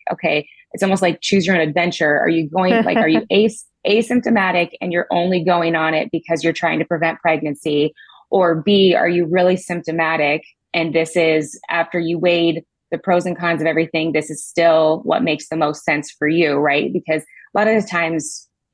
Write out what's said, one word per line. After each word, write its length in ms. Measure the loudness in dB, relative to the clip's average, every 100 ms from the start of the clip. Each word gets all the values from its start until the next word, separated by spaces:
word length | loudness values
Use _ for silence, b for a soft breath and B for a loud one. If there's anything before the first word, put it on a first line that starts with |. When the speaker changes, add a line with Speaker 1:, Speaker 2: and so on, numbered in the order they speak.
| -10
Speaker 1:
okay, 340 | -4 -2 -2 b b b
it's 100 | -4
almost 180 | 0 2
like 200 | 0 -2
choose 240 | 0 2 2
your 100 | 2
own 60 |
adventure. 560 | 0 0 -2 0 0 2
Are 100 | 2
you 200 | 0 -2
going, 340 | 0 2 2
like, 140 | 2 2
are 100 | 2
you 140 | 2 2
Speaker 2:
<laughs> 40 |
Speaker 1:
as-, 340 | 2 2 0 -16 _ 0
asymptomatic 840 | 0 0 0 0 0 2 0 -2 -6
and 120 | -4
you're 140 | -4 -2
only 320 | 0 0 0
going 320 | 2 2 2
on 200 | 0 0
it 160 | -2 -2
because 320 | -6 -4 -2
you're 80 | -2
trying 260 | -2 -2 -2
to 60 |
prevent 360 | -2 -2 -2 -2
pregnancy? 720 | -2 -2 -2 -6 -2 0 0 B B B -2
Or 260 | 2 2 2
B, 380 | 2 4 4
are 140 | 4 2
you 160 | 0
really 320 | 0 2 2 0
symptomatic? 880 | -4 -8 -4 -2 -2 0 0 -2 -6 _ _
And 200 | -4 -2
this 220 | 0 0 0
is, 420 | 2 2 -2 -10 -6
after 280 | -4 -2 -4
you 200 | -4 0
weighed 460 | 0 2 0 -2 -8 _ _
the 80 | -6
pros 260 | 0 0
and 140 | 0 -4
cons 220 | -4 -2
of 40 | 0
everything, 460 | 0 -2 -2 -2
this 160 | -2 -4
is 160 | -10
still 560 | -6 2 4 4 4 0
what 180 | 0 0
makes 260 | 0 -2 -4
the 80 | -2
most 280 | -2 -2
sense 260 | -4 -4 -6
for 180 | -4 0
you, 280 | 2 2 2
right? 360 | 0 0 -2
Because 300 | -4 -2 -4
a 360 | -6 -18 -6 0
lot 80 | 2
of 120 | 2
the 80 | 0
times, 580 | -4 -2 -4 -6 -12 -18 _ _